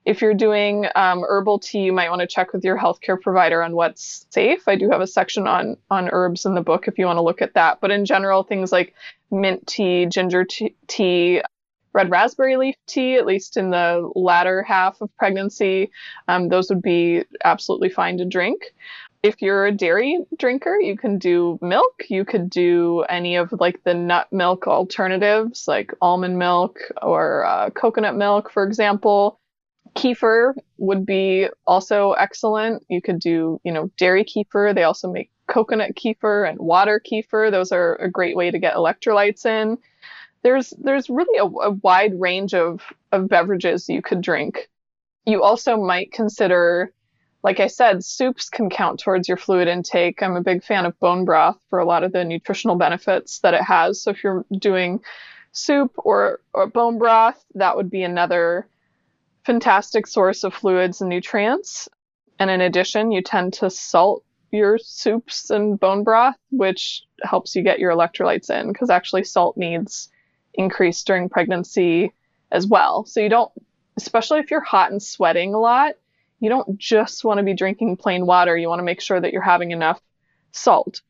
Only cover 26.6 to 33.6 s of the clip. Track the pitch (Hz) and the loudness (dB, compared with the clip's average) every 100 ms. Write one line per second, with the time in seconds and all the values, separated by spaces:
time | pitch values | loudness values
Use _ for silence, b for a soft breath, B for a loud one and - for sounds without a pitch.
26.6 | 185 - - - - 165 160 147 - 90 | 0 -6 -14 -8 -2 0 0 0 0 0
27.6 | - - 226 226 214 143 202 208 208 - | -2 -2 -2 0 -2 0 0 0 0 -2
28.6 | 196 220 208 208 214 202 202 - _ _ | -2 0 0 2 2 2 2 -2 _ _
29.6 | _ _ _ - 254 240 226 226 247 269 | _ _ _ -2 -2 2 2 4 2 0
30.6 | - - 190 196 196 190 190 190 190 - | -12 -6 -2 -2 0 0 0 0 0 -4
31.6 | - 185 196 208 196 - 202 - 220 214 | 0 0 2 0 2 2 -2 -2 -2 -2
32.6 | 220 226 - 175 185 170 170 165 160 160 | -2 -4 -4 -6 -4 -4 -2 0 -2 -4